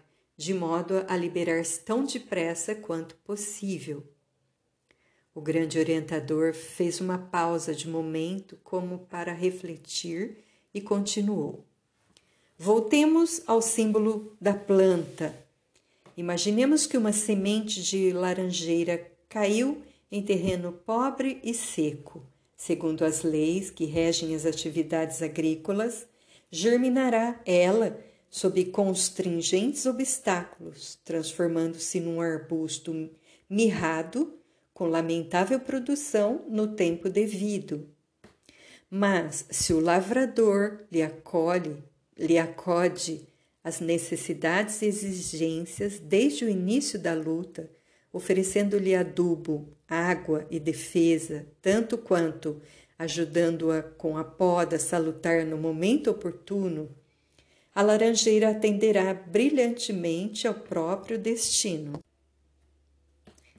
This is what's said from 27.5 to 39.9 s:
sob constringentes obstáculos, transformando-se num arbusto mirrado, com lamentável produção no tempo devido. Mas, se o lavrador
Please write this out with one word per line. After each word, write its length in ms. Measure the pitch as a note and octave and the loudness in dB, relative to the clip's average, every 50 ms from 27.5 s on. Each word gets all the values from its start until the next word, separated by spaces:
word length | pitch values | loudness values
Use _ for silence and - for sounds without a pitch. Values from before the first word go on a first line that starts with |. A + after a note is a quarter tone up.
| F3+ F3 F3+ F3+ G3+ A3+ A3+ E3+ - - - - _ _ _ _ | 4 6 6 6 6 4 2 2 -2 -6 -14 -20 _ _ _ _
sob 360 | - - - F#3 - F#3 F3+ | -6 -2 -2 2 2 2 0
constringentes 1200 | F#3 F#3 - G3+ F#3+ F#3+ F#3 - - - - F#3+ F#3 E3+ E3 E3 - F#3 F#3 G#3 C4 C#4+ - - | 0 0 0 0 2 2 0 -2 -2 -2 -2 -2 -2 -2 -2 0 2 2 2 2 0 -2 0 -2
obstáculos, 1120 | C4 A#3+ A3+ C4 - - - - A3 F#3 F3 F3 - - - E3 E3 D3 - - - - - _ | -2 -2 0 -2 -2 -4 -2 0 0 0 0 -2 -8 -14 -18 -18 -18 -16 -16 -16 -16 -16 -14 _
transformando-se 960 | - E3 E3 D#3 D#3 - - F3 E3+ E3 E3 E3 E3 E3 E3 - - - F3+ | -6 -4 -4 -4 -4 -2 0 0 0 2 0 -2 -2 -4 -6 -8 -4 -4 -4
num 220 | E3 E3+ E3 E3 | -4 -2 -2 -2
arbusto 880 | E3+ E3+ D#3+ D#3 D#3 D#3 E3 D#3+ D#3+ D#3 - - - E3+ D#3+ D#3+ D#3 D#3 - _ _ _ _ _ _ - | -2 -2 -2 -4 -6 -6 -4 -4 -4 -6 -6 -8 -8 -8 -8 -8 -8 -10 -14 _ _ _ _ _ _ -4
mirrado, 840 | F#3+ G#3 A3+ G#3+ F#3+ - F3 D#3+ E3 D#3+ E3 E3 - B3+ D#4+ - - - _ _ _ _ _ _ _ | 0 2 4 2 2 2 0 0 0 -2 -4 -4 -2 -4 -4 -4 -6 -12 _ _ _ _ _ _ _
com 120 | - F#3 | -4 -2
lamentável 760 | E3 E3 E3 E3 E3 E3 E3 D#3+ - - F3 F#3+ G3 C4 C4 | 0 0 0 0 0 -2 -2 -2 0 0 0 2 2 0 -2
produção 840 | C4 - C4+ C4+ B3 C#4+ C#4+ C#4+ - - - G#3+ G3+ G#3 B3+ E4+ - D4+ | -2 -4 -4 -4 -2 -2 -2 -4 -2 0 0 2 2 2 0 -4 -6 -4
no 260 | A3 G#3+ G#3+ G#3+ G#3+ | -2 -2 -2 -2 0
tempo 340 | G#3 F#3 E3+ E3+ E3+ - F#3+ | 0 0 0 0 -2 -4 0
devido. 760 | F#3 G3+ A3 G#3 G#3+ F#3 G3+ G#3 G#3 F#3 D3 - D3+ D3 D3 - _ _ _ _ _ _ - - _ _ _ - _ _ - - - - _ _ | 0 0 0 0 -2 -4 -2 -2 -2 -4 -6 -6 -8 -8 -8 -12 _ _ _ _ _ _ -20 -20 _ _ _ -20 _ _ -20 -20 -20 -20 _ _
Mas, 560 | F#3 G3 G3+ G3 G3 F3 E3 D3+ C3+ - - - | -2 2 2 4 4 2 0 -2 -6 -10 -10 -6
se 240 | - - - - E3+ | -4 -2 0 2 2
o 80 | D#3+ | 4
lavrador 1040 | D#3+ E3+ | 4 4